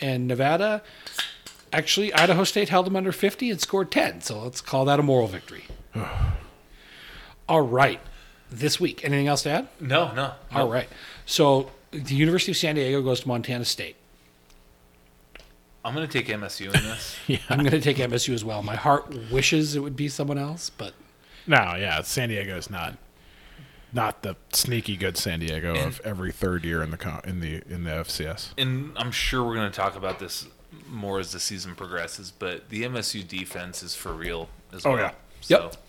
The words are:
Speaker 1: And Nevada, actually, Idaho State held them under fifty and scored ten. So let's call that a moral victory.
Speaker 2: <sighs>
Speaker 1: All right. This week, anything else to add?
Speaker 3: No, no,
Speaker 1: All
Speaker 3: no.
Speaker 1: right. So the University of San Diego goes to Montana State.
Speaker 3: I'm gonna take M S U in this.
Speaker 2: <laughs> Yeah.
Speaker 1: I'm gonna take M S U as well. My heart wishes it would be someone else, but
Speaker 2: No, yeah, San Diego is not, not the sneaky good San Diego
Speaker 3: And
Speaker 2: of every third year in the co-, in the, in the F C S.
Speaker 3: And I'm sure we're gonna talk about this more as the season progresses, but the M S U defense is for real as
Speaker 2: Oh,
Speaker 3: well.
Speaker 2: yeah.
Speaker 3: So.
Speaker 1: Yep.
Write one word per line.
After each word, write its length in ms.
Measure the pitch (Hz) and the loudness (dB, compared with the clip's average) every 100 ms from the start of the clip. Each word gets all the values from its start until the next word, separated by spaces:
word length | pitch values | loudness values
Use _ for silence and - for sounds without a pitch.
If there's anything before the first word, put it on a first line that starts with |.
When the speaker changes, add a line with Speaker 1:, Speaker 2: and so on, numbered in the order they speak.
Speaker 1:
And 260 | 139 127 123 | -2 0 0
Nevada, 560 | 123 135 170 208 214 - - - - - - - - - | 2 4 4 2 0 -6 -18 -10 -6 -8 -10 -20 -20 -2
actually, 400 | 156 147 190 208 | -2 2 2 4
Idaho 300 | 156 175 170 | 6 6 6
State 260 | 190 208 208 | 4 2 4
held 160 | 185 185 | 4 4
them 100 | 190 | 2
under 160 | 190 | 0
fifty 380 | - 202 - 247 | 2 0 0 -2
and 100 | 190 | -2
scored 300 | - 196 185 | 0 0 2
ten. 320 | 294 - 85 | 2 2 -2
So 180 | - 107 | -8 -6
let's 220 | 120 - | -6 -10
call 240 | - 135 135 | -2 2 4
that 120 | 143 | 6
a 40 | |
moral 240 | 143 131 110 | 6 6 4
victory. 380 | 90 - - - - - | -2 -12 -16 -14 -16 -10
Speaker 2:
<sighs> 1500 | 110 - - - - - - - - - - - - - - - | -6 -4 0 2 0 -6 -20 -20 -20 -20 -20 -18 -18 -20 -14 2
Speaker 1:
All 120 | 165 | 4
right. 400 | 131 120 117 90 - - - - - | 6 6 4 4 -10 -18 -20 -20 -16
This 300 | 113 147 - | -2 0 2
week, 240 | 175 - | 0 0
anything 220 | 151 139 143 | 0 2 4
else 140 | 143 | 2
to 80 | 147 | 2
add? 180 | 160 269 - | 0 -2 -8
Speaker 3:
No, 340 | 139 147 156 | 2 2 2
no, 180 | 117 139 - - | 0 -4 -6 -4
Speaker 1:
All 140 | - 127 | 0 2
Speaker 3:
no. 60 | |
Speaker 1:
right. 160 | 123 - - - - - | 0 -2 -10 -18 -16 -4
So 440 | - 143 135 135 - _ | 6 8 8 4 -10 _
the 240 | 151 131 | -10 -2
University 380 | 135 156 180 - | 4 6 6 2
of 40 | 170 | 2
San 200 | 160 151 | 2 2
Diego 260 | 131 139 | 2 2
goes 180 | 131 127 | 2 0
to 80 | 131 | 0
Montana 380 | 120 117 123 117 | -2 -2 -2 -2
State. 300 | - 87 - _ - _ _ _ - - _ _ _ _ _ _ - - - _ - | -2 -6 -12 _ -20 _ _ _ -20 -20 _ _ _ _ _ _ -20 -20 -20 _ -10
Speaker 3:
I'm 100 | 113 | -6
gonna 120 | 143 156 | -4 0
take 220 | 165 127 | -2 0
M 160 | 107 | -4
S 160 | 101 - | -6 -8
U 60 | 98 | 0
in 120 | 98 | 0
this. 340 | 110 113 - - | 0 -6 -10 -8
Speaker 2:
<laughs> 60 | - | -2
Yeah. 120 | 135 - | -2 0
Speaker 1:
I'm 140 | 131 | 2
gonna 160 | 143 160 | 4 4
take 180 | 143 131 | 2 2
M 140 | 123 | 0
S 160 | 123 - | 0 0
U 60 | |
as 100 | 120 | -2
well. 180 | 110 104 | -4 -6
My 140 | 101 107 | -4 0
heart 380 | 147 143 - 135 113 | 4 4 2 -12 -2
wishes 440 | 127 139 160 151 147 | 2 4 4 2 -2
it 40 | |
would 160 | 143 135 | -4 -4
be 120 | 147 | -4
someone 280 | 139 143 143 | -2 -2 -2
else, 300 | 143 165 - | -4 -6 -10
but 220 | - 98 - - _ - - - | -10 -14 -14 -20 _ -20 -14 4
Speaker 2:
No, 280 | 139 92 87 | 6 6 0
yeah, 240 | 95 78 | 0 0
San 260 | - - 120 | 0 -2 -2
Diego 280 | 107 98 90 | -2 -4 -8
is 120 | - | -8
not, 280 | 95 80 - - - - - - - 135 - - | -8 -8 -10 -20 -20 -20 -20 -20 -20 -20 -20 -8
not 300 | 120 110 - | -2 -2 -2
the 140 | 101 90 - | -8 -10 -4
sneaky 440 | - 127 117 107 95 | -2 0 0 -2 -2
good 200 | 92 85 | -2 -2
San 240 | 101 82 | -2 -2
Diego 340 | 80 78 85 | -2 -2 -2
Speaker 3:
And 120 | 80 78 | 0 -2
Speaker 2:
of 140 | - | -4
every 280 | 110 95 92 | -6 -6 -6
third 320 | - 95 90 | -2 -2 0
year 180 | 85 82 | -2 -2
in 80 | 78 | -2
the 80 | 82 | -4
co-, 220 | - 76 | -6 -8
in 160 | - 90 | -6 -6
the, 220 | 80 80 - | -4 -6 -8
in 160 | 87 | -8
the 80 | 85 | -4
F 160 | 78 82 | -4 -6
C 160 | - 78 | -6 -6
S. 260 | - - - | -8 -10 -4
Speaker 3:
And 340 | 131 131 147 110 | -2 -2 -6 -6
I'm 140 | 120 | -4
sure 320 | - - 131 | -2 0 0
we're 120 | 120 | 0
gonna 160 | 113 101 | 0 -2
talk 260 | 98 98 95 | 0 -2 -2
about 220 | 95 92 | -6 -6
this 280 | 90 - - - - 160 - | -8 -10 -12 -20 -20 -20 -14
more 320 | 113 101 98 | -8 -4 -4
as 140 | 87 | -4
the 80 | 90 | -6
season 340 | - 98 92 | -6 -6 -10
progresses, 560 | 85 92 87 85 - 92 | -10 -8 -6 -6 -8 -14
but 380 | - 92 85 - | -8 -8 -8 -8
the 160 | 107 | -6
M 100 | 120 123 | -4 -4
S 180 | 101 | -4
U 80 | 110 | -6
defense 600 | 87 92 90 90 90 87 | -8 -8 -8 -8 -10 -10
is 120 | 87 | -10
for 180 | - 95 | -8 -8
real 360 | 80 85 82 82 - - | -6 -6 -6 -8 -14 -18
as 120 | 95 | -2
Speaker 2:
Oh, 60 | 135 | 2
Speaker 3:
well. 80 | 123 | 2
Speaker 2:
yeah. 100 | 98 - - - | 0 -4 -18 -18
Speaker 3:
So. 220 | - - | 4 4
Speaker 1:
Yep. 140 | 85 - | 4 -10